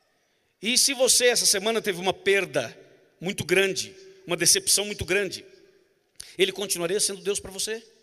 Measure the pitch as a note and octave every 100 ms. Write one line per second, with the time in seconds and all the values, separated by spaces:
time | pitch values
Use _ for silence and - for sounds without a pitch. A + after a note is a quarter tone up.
0 | _ _ _ _ _ _ G#3 B3 - B3+
1 | B3+ - B3 A3+ F3+ G3+ G#3 A3+ G#3 F3
2 | F#3+ - G3+ G3 F3 C3+ A2+ - - _
3 | _ - E3+ - - F3+ G3 D3 A2 -
4 | - - - E3+ E3+ G3 F#3+ - G#3 G#3
5 | E3 F#3+ F#3+ - - - _ _ _ _
6 | _ - - - F#3+ F#3+ G3 F3 E3+ G3+
7 | - G3 F3 G3+ - F#3+ G#3+ A3 - _